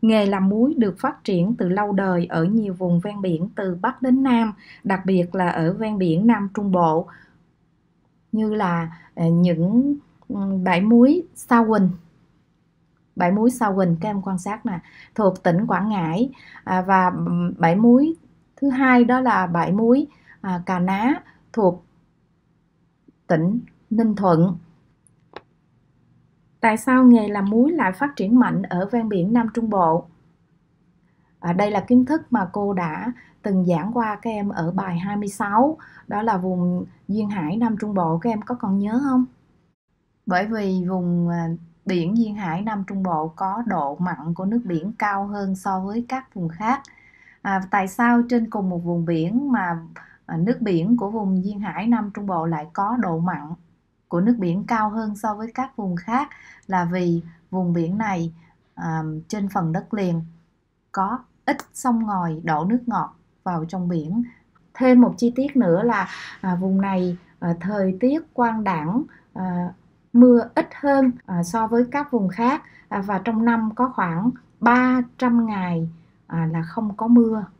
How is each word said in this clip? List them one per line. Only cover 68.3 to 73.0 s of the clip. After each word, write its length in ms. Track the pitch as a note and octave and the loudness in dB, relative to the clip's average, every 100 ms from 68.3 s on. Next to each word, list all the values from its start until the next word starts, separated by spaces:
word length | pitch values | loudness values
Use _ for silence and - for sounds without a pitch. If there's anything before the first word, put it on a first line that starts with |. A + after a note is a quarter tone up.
quang 300 | - A#3+ A3 | -2 -2 0
đãng, 380 | G3+ E3+ D3+ A3 D#4 - _ | -2 -2 -2 -4 -4 -12 _
à, 380 | - F#3 F3+ F3+ - _ _ _ | -8 -6 -4 -6 -8 _ _ _
mưa 360 | A#3+ B3 A#3+ A#3 | 8 8 8 4
ít 140 | - E4 - | -4 -4 -4
hơn, 300 | C#4+ C#4 C4 B3 - | 0 2 2 0 -6
à, 160 | F3+ | -4
so 240 | F3 A3+ A3 | -4 -2 0
với 180 | A#3 B3 | 0 0
các 200 | C#4+ D4 | -2 -4
vùng 180 | A#3+ F#3+ | -2 -2
khác. 340 | F3 A#3 D4+ - - _ | 0 -2 -2 -6 -20 _
À, 120 | G3+ | -8